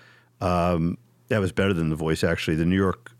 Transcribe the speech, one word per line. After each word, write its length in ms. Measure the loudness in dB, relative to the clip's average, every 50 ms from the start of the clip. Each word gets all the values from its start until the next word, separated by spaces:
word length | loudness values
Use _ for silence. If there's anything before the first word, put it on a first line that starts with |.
| -20 -20 -20 -20 _ _ _ -4
um, 560 | -2 0 2 2 2 2 0 0 0 -2 -4 -6 _ _ _ _ _ -2
that 100 | 0 0
was 140 | 0 0
better 200 | 0 0 0 0 0
than 160 | 0 0 -2
the 60 | -2
Voice, 280 | -2 -2 -2 0 0 0
actually, 320 | 0 0 -2 -2 -2 0
the 80 | 0 2
New 120 | 2 2
York 360 | 2 2 0 -2 -4 -8 -20 -20 -20